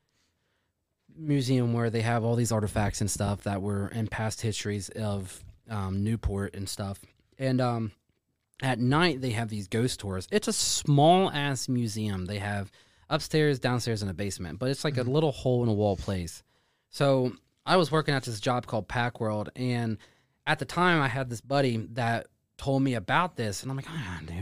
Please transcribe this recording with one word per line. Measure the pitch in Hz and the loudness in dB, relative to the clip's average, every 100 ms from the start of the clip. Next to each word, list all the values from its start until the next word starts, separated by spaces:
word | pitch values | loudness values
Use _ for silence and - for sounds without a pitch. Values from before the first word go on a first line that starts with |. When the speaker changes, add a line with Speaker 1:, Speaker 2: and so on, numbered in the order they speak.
| _ _ _ _ _ _ _ _ _ _ _ 160 | _ _ _ _ _ _ _ _ _ _ _ -8
Speaker 1:
museum | 156 143 127 127 120 | 0 2 4 4 4
where | 117 117 | 2 2
they | 113 | 2
have | 117 117 | 2 2
all | 113 | 2
these | 117 113 | 2 2
artifacts | 110 104 113 101 - | 2 0 0 0 0
and | 101 | -2
stuff | - 101 98 | 0 -2 -2
that | 104 101 | -2 -4
were | 101 101 98 | -2 -2 -2
in | 117 110 | -4 -4
past | - 110 - | -2 -4 -2
histories | 113 98 104 101 92 | -4 -2 -4 -4 -6
of, | - 107 101 92 - - - - | -4 -2 -2 -6 -12 -20 -20 -10
um, | 107 95 95 | -6 -2 0
Newport | 104 117 - 98 98 | 0 0 -2 -2 -4
and | 101 95 | -8 -10
stuff. | - 98 98 - _ _ - | -6 -6 -8 -14 _ _ -4
And, | 131 127 | 0 2
um, | 123 117 110 - _ _ _ _ _ - | 2 0 -6 -10 _ _ _ _ _ -4
at | 135 117 | -2 0
night, | 123 151 175 131 | 2 4 2 0
they | 131 | -2
have | 113 113 | -2 -4
these | 107 95 | -6 -2
ghost | 113 127 - | 0 0 -2
tours. | 101 92 - | -6 -6 -2
It's | 208 - | -2 0
a | |
small-ass | - - - - 143 147 185 190 147 143 131 - | -2 0 0 4 6 8 8 4 0 -2 -2 -2
museum. | 123 117 107 107 95 90 | 0 0 -2 -2 -4 -4
They | 104 | -4
have | 101 101 95 _ _ _ - | -2 -4 -6 _ _ _ -4
upstairs, | 151 - 156 151 127 | -4 0 2 2 2
downstairs, | 127 123 120 110 | 0 0 0 -2
and | 101 | -2
a | |
basement, | 80 101 - 87 90 | -4 -4 -4 -8 -4
but | 127 | -4
it's | 139 | -2
like | 156 | -2
Speaker 2:
Mm-hmm. | 127 120 | 0 0
Speaker 1:
a | |
little | 143 156 | 2 2
hole-in-the-wall | - 131 123 120 104 104 92 | 0 2 2 4 4 2 2
place. | - 95 85 - _ _ _ _ _ | -2 -4 -4 -10 _ _ _ _ _
So | - 143 135 127 - _ _ 139 | 0 2 4 2 -4 _ _ 2
I | 185 | 4
was | 143 | 4
working | 156 151 | 2 2
at | 135 | 0
this | 123 107 | -2 -4
job | 131 123 - | 0 0 0
called | 113 92 | -4 -2
Pack | 123 120 - | -2 -2 -2
World, | 113 107 101 - | -2 -2 -4 -4
and | 127 120 113 107 - _ _ _ - | -2 0 -2 -4 -10 _ _ _ -2
at | - | -2
the | |
time, | - 175 180 165 | -2 2 4 4
I | 135 | 2
had | 135 127 | 0 -4
this | 117 | -6
buddy | 120 139 135 113 110 | 0 2 4 0 -4
that | 117 117 117 - _ _ - | -2 0 0 -4 _ _ -6
told | 139 135 | 0 2
me | 135 | 2
about | 120 92 147 180 - | 0 2 2 2 -2
this, | 110 95 | -4 -4
and | - | -6
I'm | 135 | -8
like, | - | -8
"Ah, | 160 98 85 | -8 -8 -8
dude, | 80 85 | -8 -6